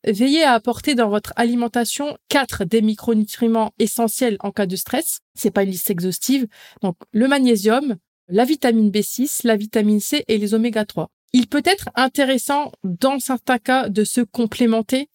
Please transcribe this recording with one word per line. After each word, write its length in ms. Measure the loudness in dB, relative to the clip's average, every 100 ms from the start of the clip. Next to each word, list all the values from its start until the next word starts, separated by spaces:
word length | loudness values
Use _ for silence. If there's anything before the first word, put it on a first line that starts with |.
veillez 400 | -2 2 2 4
à 80 | 4
apporter 420 | 2 0 -4 0
dans 140 | 2 2
votre 240 | 0 -2 -2
alimentation 840 | 0 0 -2 -2 -2 -4 -8 -10 -2
quatre 360 | -2 0 -4
des 180 | 0 2
micronutriments 880 | 2 0 0 0 0 0 0 2 0 -2
essentiels 580 | -2 0 -2 0 -2 -2
en 100 | -4
cas 160 | -4 -2
de 100 | -4
stress. 440 | -4 -4 -4 -8 _
C'est 160 | -4 -2
pas 120 | 0
une 80 | 0
liste 180 | -2 -4
exhaustive. 580 | -2 -2 -4 0 0 -2 -8 -20 -6
Donc, 140 | -6 -6 -4
le 140 | 0 2
magnésium, 720 | 4 4 4 2 0 0 -6 _ _ -4
la 160 | 0
vitamine 460 | 2 2 2 4 2
B 100 | 2
six, 440 | -2 -2 -4 -2
la 120 | 0 0
vitamine 440 | 0 0 2 2
C 240 | 0 -2 0
et 80 | -2
les 160 | 0
oméga 320 | 0 0 -2
trois. 260 | -4 -6 -8 _ _
Il 140 | 0 2
peut 160 | 0
être 240 | 0 0 -2
intéressant, 760 | 0 0 2 0 0 0 -2 -4 -8
dans 340 | -8 -2 0 0
certains 400 | -4 -4 -2 -2
cas, 300 | 2 0 0
de 160 | 0
se 160 | 0 0
complémenter 880 | -2 -2 -2 2 2 2 0 -2 -4